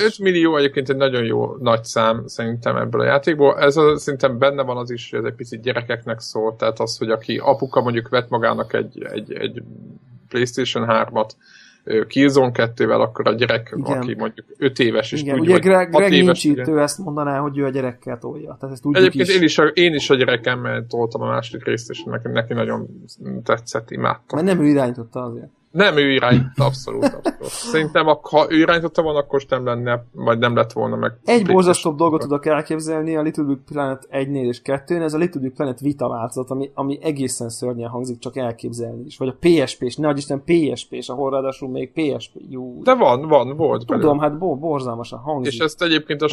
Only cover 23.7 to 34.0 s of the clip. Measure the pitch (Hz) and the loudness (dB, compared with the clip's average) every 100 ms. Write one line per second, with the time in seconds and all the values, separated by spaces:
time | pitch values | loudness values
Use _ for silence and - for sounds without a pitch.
23.7 | 117 117 131 120 117 - 143 185 175 147 | -10 -8 -4 -4 -4 -6 -2 0 2 4
24.7 | 143 123 123 113 131 123 117 127 _ _ | 4 0 -4 -10 -10 -10 -12 -16 _ _
25.7 | 160 202 151 139 131 123 127 131 - 131 | 2 2 4 2 2 4 4 2 0 0
26.7 | 135 - 117 277 - 349 - - - 233 | 0 -6 -2 -2 -2 -6 -6 -10 -10 -4
27.7 | 160 151 165 156 147 - - 151 160 160 | -2 0 2 2 2 2 2 4 4 4
28.7 | 170 165 - 160 147 139 139 - 131 127 | 4 0 0 0 0 0 -2 -2 -2 -2
29.7 | 120 120 120 - - 123 117 120 117 117 | -2 -2 -4 -6 -4 0 2 2 2 0
30.7 | - 113 117 113 - - 240 180 185 180 | -2 -4 -2 -4 -4 2 2 6 6 6
31.7 | 175 170 147 165 156 143 143 156 151 160 | 2 0 0 2 2 0 -2 0 -2 -2
32.7 | 160 156 160 160 160 151 151 147 139 139 | -6 -4 -4 -2 -2 -2 -2 -2 -4 -6
33.7 | 147 139 131 | -6 -4 -6